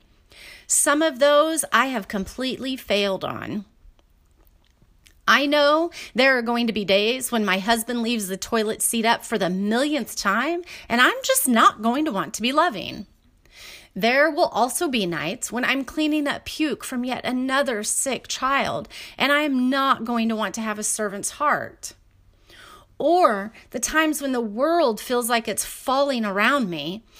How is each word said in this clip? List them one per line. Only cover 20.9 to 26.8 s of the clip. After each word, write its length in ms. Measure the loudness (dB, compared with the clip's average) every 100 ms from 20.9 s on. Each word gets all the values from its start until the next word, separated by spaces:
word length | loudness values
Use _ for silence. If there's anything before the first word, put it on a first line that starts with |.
| -4 -4 -6 -8
heart. 640 | -2 0 0 -2 -12 -18 -18 _ _ _ _ _ -20 -20 -20 -18 -2
Or 540 | 2 6 4 2 -4 -12 -12
the 80 | -8
times 400 | -2 2 2 0
when 100 | -2
the 80 | -2
world 640 | -2 0 2 4 2 0
feels 260 | -2 -2 0
like 220 | 0 -2
it's 160 | -4 -6
falling 580 | -6 -2 2 2 0
around 460 | -2 2 2 2 0
me, 340 | -4